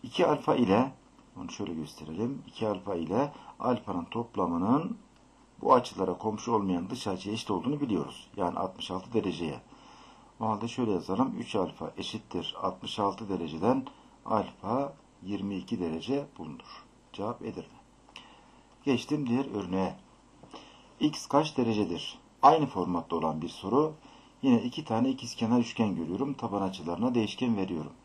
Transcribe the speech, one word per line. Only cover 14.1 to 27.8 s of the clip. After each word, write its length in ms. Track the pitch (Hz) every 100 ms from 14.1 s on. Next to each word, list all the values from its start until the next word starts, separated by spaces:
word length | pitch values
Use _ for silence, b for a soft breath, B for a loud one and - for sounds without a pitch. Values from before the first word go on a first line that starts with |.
| B -
alfa 680 | 110 95 - 92 123 139 - - -
yirmi 340 | 95 101 101 95
iki 240 | 85 107
derece 460 | 87 80 107 139 143 -
bulunur. 460 | 73 71 - - - - -
Cevap 300 | - 104 120
Edirne. 360 | 117 95 - - - - - B B B B B B -
Geçtim 420 | - 120 - 147 135
diğer 200 | 120 139
örneğe. 420 | 107 90 95 92 - - - - - - B B B B B
X 260 | 151 147 -
kaç 300 | 143 156 -
derecedir? 600 | 113 107 92 82 - - - -
Aynı 240 | 139 160 139
formatta 500 | 95 90 87 82 82
olan 260 | 80 78
bir 60 | 85
soru. 460 | - 95 123 151 - B B B B
Yine 200 | 139 117
iki 220 | 120 147
tane 260 | 165 110 131
ikizkenar 500 | 131 120 - 113 123
üçgen 360 | 117 - 110 82
görüyorum. 380 | 80 95 139
Taban 280 | 139 - 101
açılarına 520 | 95 95 82 87 123
değişken 420 | 120 104 - 123 107
veriyorum. 360 | 95 85